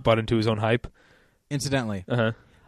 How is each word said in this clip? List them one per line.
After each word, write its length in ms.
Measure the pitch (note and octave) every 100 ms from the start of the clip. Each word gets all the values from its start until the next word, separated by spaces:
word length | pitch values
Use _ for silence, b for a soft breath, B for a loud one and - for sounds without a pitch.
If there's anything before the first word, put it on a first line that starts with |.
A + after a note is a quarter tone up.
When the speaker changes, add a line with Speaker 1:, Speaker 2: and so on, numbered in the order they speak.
Speaker 1:
Bought 180 | A#2 A2+
into 160 | A2 A2+
his 100 | A2
own 120 | G#2+
hype. 280 | A2 B2 - b b b b b _
Speaker 2:
Incidentally, 540 | D3 B2 C3+ A2+ G2 F#2
Speaker 1:
Uh-huh. 240 | A#2+ A2+ A2 b b